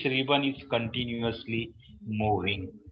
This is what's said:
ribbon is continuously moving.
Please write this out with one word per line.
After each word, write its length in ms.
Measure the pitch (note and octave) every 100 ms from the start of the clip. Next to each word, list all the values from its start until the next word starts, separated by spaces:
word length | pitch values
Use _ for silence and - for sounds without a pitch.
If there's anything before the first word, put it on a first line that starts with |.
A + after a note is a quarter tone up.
| C#3+
ribbon 380 | C3 C3 C#3+
is 180 | C#3 C3+ -
continuously 1040 | A#2+ A2+ B2 A#2+ A#2 A#2 G#2+ - A2+ A#2 - - - -
moving. 640 | G#2+ G#2+ G2+ F#2 G2 F#2 - -